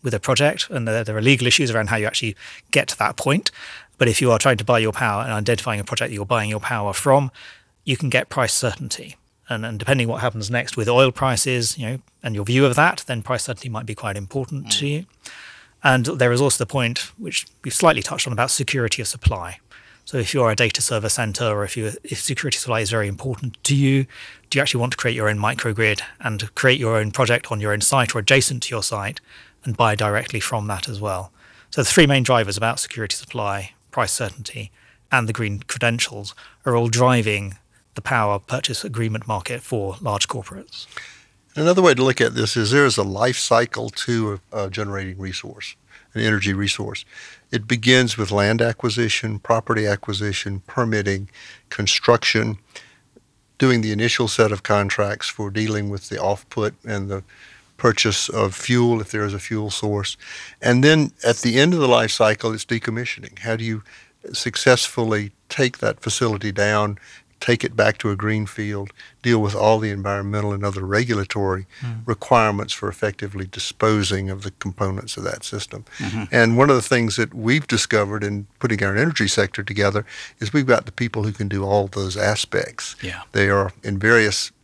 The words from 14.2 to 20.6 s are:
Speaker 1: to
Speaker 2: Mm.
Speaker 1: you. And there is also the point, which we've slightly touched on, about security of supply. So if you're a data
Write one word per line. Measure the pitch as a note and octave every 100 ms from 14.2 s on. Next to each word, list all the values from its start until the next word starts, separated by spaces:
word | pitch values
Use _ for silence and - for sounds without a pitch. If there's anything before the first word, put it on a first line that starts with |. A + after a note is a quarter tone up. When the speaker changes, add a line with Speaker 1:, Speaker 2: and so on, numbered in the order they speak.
| G2 C#3 B2+ C#3 C#3
Speaker 1:
to | - C#3+
Speaker 2:
Mm. |
Speaker 1:
you. | D3 F#3 _ - - - - - _
And | C#3 C3 A#2+
there | E3 B2
is | A#2+
also | C#3+ -
the | A#2+
point, | C#3 A#2+ A#2+ - -
which | F#3+ - - _
we've | C3+
slightly | - E3+ A#2+
touched | - - -
on, |
about | A2 B2+
security | - C#3 C#3 A2+ -
of | A2
supply. | B2 - G2+ F2 - _ - - -
So | - C3+
if | G#2+
you're | C#3+ A#2
a |
data | G#2